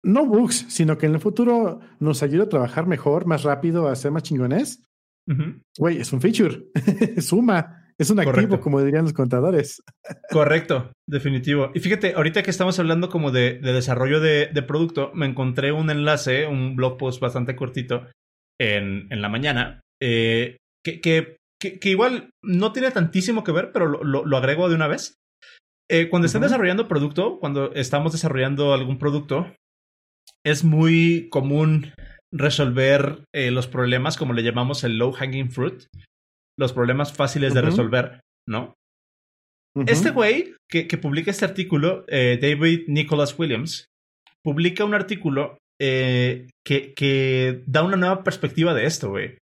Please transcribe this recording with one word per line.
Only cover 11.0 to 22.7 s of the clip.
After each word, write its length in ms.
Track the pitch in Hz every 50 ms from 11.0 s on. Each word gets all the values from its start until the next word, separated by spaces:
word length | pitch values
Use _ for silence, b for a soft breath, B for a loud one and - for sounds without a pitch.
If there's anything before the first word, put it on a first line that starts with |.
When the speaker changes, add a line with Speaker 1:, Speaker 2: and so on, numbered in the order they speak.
| _ -
Speaker 2:
definitivo. 640 | 147 139 135 143 135 131 127 139 143 147 135 135 -
Y 60 | 170
fíjate, 320 | - 175 208 214 208 185 -
ahorita 280 | - 151 160 160 208 -
que 80 | -
estamos 280 | 170 180 185 185 185 185
hablando 300 | 175 160 165 170 180 180
como 220 | 185 170 156 143
de, 280 | 127 127 123 123 127 123
de 140 | 147 127 127
desarrollo 460 | 127 120 135 127 120 131 135 147 156
de, 260 | 156 160 151 147 147 - 156
de 80 | 147
producto, 500 | 131 123 147 151 165 165 165 147 139 139 -
me 120 | 175 147
encontré 460 | 135 127 131 131 127 123 131 135 139 151
un 160 | 156 160 156
enlace, 580 | 151 147 147 151 156 143 147 135 127 135 151
un 280 | 151 143 131 131 131 131
blog 200 | 127 127 127 127
post 220 | 127 135 131 123 -
bastante 360 | 135 120 123 127 123 123 131
cortito 500 | 127 139 127 - 139 120 - 127 120 123 - _ _ _ _ _ _ _ _ _ _
en, 460 | 123 110 104 104 101 98 98 101 - -
en 100 | - 104
la 60 | 104 104
mañana, 520 | 107 120 139 147 135 120 127 - - - _ _ _ _
eh, 560 | 131 123 117 113 113 113 113 113 120 123 123 _ _ _ _ _ _
que, 160 | 165 - -
que, 360 | - 165 160 160 160 - - _ _ _ _ _
que, 200 | - - 190 190
que 100 | - 196
igual 400 | 190 190 233 254 254 233 - - _ _
no 300 | - - 180 175 202 220